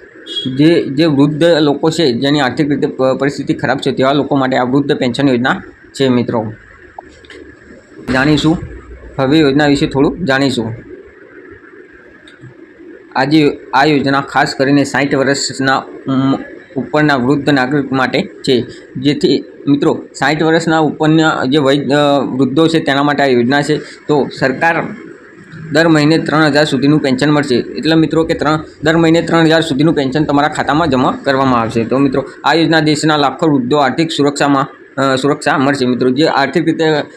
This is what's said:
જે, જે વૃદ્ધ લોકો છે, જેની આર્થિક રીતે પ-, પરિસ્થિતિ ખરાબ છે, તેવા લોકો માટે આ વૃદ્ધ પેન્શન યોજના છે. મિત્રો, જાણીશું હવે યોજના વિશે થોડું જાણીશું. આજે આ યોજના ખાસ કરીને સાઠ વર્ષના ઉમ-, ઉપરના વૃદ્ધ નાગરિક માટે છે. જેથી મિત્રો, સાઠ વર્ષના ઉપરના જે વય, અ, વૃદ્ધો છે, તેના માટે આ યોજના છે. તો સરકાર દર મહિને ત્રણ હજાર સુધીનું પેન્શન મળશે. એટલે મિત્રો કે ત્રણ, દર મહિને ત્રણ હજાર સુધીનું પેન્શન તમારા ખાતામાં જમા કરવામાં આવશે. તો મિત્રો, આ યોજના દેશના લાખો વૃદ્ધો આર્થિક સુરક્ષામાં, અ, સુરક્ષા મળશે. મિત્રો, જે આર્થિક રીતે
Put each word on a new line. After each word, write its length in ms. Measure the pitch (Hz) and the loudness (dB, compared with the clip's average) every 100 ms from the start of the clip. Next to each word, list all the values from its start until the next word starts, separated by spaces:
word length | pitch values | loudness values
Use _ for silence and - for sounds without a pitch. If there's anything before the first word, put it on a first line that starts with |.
| - - - - 107 131 | -20 -20 -12 -8 -6 2
જે, 260 | 151 170 | 2 2
જે 220 | - 139 | 0 0
વૃદ્ધ 400 | 165 139 151 151 | 0 2 2 2
લોકો 460 | 170 156 175 147 165 | 2 4 2 0 0
છે, 220 | 160 156 | 0 0
જેની 280 | 117 139 147 | 0 0 0
આર્થિક 280 | 127 123 143 | 0 -2 -2
રીતે 180 | 139 143 | -2 -4
પ-, 320 | - 131 131 | -2 -2 0
પરિસ્થિતિ 360 | 139 139 135 | -2 -4 -6
ખરાબ 240 | 156 - 131 | -4 -2 -2
છે, 140 | 143 | -2
તેવા 200 | 120 131 | 0 0
લોકો 240 | 143 131 143 | 0 0 0
માટે 200 | 131 131 | 0 0
આ 80 | |
વૃદ્ધ 320 | 123 135 143 151 | 0 0 0 -2
પેન્શન 320 | 127 127 139 | -2 0 0
યોજના 320 | 123 131 185 - - - - | 2 0 -2 -6 -20 -14 -2
છે. 80 | 135 | 0
મિત્રો, 440 | 123 117 120 107 110 - - - - - - - - - - - - - - - | 0 0 -4 -6 -10 -20 -20 -20 -20 -20 -20 -20 -20 -20 -20 -20 -20 -20 -16 -4
જાણીશું 460 | 127 139 151 156 170 - - - - - - | -2 2 2 0 -2 -6 -16 -18 -20 -14 -4
હવે 200 | 135 160 | 2 4
યોજના 280 | 147 139 147 | 4 4 2
વિશે 200 | 139 156 | 2 0
થોડું 380 | 135 143 - | 0 0 0
જાણીશું. 500 | 170 135 139 120 113 113 - - - - - - - - - - - - - - - - - - - - - - - - | -2 0 0 -2 -6 -8 -14 -20 -20 -20 -20 -20 -20 -20 -20 -20 -20 -20 -20 -20 -20 -20 -20 -20 -20 -20 -20 -20 -10 -4
આજે 420 | 139 156 147 - - | 0 4 2 0 -4
આ 100 | 127 | 0
યોજના 360 | 147 147 123 139 | 2 2 2 -2
ખાસ 340 | 135 143 151 | -2 -2 -2
કરીને 300 | - 135 143 | 0 2 2
સાઠ 300 | 139 - 139 | 2 0 0
વર્ષના 640 | 143 131 139 - 131 135 135 - - - | 0 0 -2 -4 -4 -2 -2 -4 -12 -4
ઉમ-, 300 | 131 135 135 - - - - | 0 0 -2 -4 -18 -12 -10
ઉપરના 400 | 123 151 151 143 | -4 0 2 2
વૃદ્ધ 340 | 120 147 135 | 0 0 0
નાગરિક 420 | 143 127 147 131 | 0 0 -2 -2
માટે 360 | 131 123 135 - - - | -2 0 -2 -4 -6 0
છે. 180 | 123 - - - - | 0 0 -10 -14 -4
જેથી 480 | 135 147 170 135 - - - | -2 0 0 0 -4 -10 -2
મિત્રો, 360 | 143 156 123 - | 0 0 -2 -6
સાઠ 280 | - 135 151 | -4 -2 0
વર્ષના 360 | 160 165 165 160 | 2 0 0 0
ઉપરના 640 | 156 - 156 160 160 131 | 0 0 2 2 2 0
જે 140 | 123 151 | 0 0
વય, 260 | 135 143 | 2 0
અ, 340 | 123 143 147 143 | 0 0 2 2
વૃદ્ધો 480 | 120 127 131 135 160 | 0 -2 -2 2 2
છે, 140 | 160 | 2
તેના 220 | 156 139 | 0 0
માટે 200 | 143 143 | 0 0
આ 40 | 139 | 2
યોજના 360 | 123 120 143 | 2 2 0
છે. 140 | 147 147 | 0 -2
તો 520 | - - - 147 123 - | -6 -14 -2 -2 -2 -2
સરકાર 460 | 135 127 165 165 113 104 - - - - - - - | -2 0 0 -2 -4 -10 -18 -20 -20 -20 -20 -18 -4
દર 160 | 147 165 | 2 4
મહિને 300 | 156 147 160 | 4 4 2
ત્રણ 240 | - 147 | 0 2
હજાર 220 | 156 143 | 2 2
સુધીનું 340 | 151 135 139 151 | 2 0 2 2
પેન્શન 320 | 143 127 143 | 0 0 0
મળશે. 240 | 147 139 | 0 0
એટલે 400 | 120 - - 151 | -2 -2 -6 0
મિત્રો 300 | 160 156 160 | 2 2 0
કે 100 | 160 | -2
ત્રણ, 240 | 165 139 151 - - | -2 0 -2 -4 -6
દર 120 | 151 170 | 0 2
મહિને 260 | 165 165 | 4 2
ત્રણ 220 | 165 165 | 2 2
હજાર 160 | 160 160 | 4 4
સુધીનું 340 | 156 135 156 | 2 0 0
પેન્શન 300 | 151 131 139 | 2 0 -2
તમારા 240 | 147 143 147 | 0 2 0
ખાતામાં 400 | 147 131 143 170 | 0 -2 0 0
જમા 300 | 127 147 - | 0 0 -2
કરવામાં 360 | - 135 135 123 | -2 0 2 2
આવશે. 240 | 113 117 | 0 -2
તો 140 | 113 123 | 0 0
મિત્રો, 260 | 139 135 - - | 0 0 -6 -4
આ 100 | 135 | 0
યોજના 260 | 156 160 160 | 2 2 2
દેશના 360 | 151 147 160 151 | 2 0 0 2
લાખો 300 | 139 131 165 | 0 0 0
વૃદ્ધો 300 | 143 120 147 | 0 0 0
આર્થિક 340 | 135 123 160 | 0 0 -2
સુરક્ષામાં, 580 | - 143 143 143 139 135 - - - | 0 -2 0 0 0 -2 -8 -16 -4
અ, 200 | 135 131 | 0 0
સુરક્ષા 420 | 139 143 - 160 | 0 -2 0 0
મળશે. 280 | 135 139 127 | 0 0 0
મિત્રો, 240 | 120 127 | 0 0
જે 160 | 127 156 | 2 2
આર્થિક 360 | 131 135 175 | 2 0 0
રીતે 380 | 160 156 160 151 - | 0 0 0 0 -4